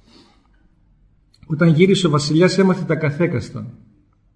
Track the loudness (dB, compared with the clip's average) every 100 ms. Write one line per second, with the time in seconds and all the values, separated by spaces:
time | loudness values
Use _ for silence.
0 | _ _ _ _ _ _ _ _ _ _
1 | _ _ _ _ -8 0 2 4 4 2
2 | 0 -2 0 2 2 2 0 0 -4 -4
3 | -4 -4 -4 -4 -8 -14 -16 -18 _ _
4 | _ _ _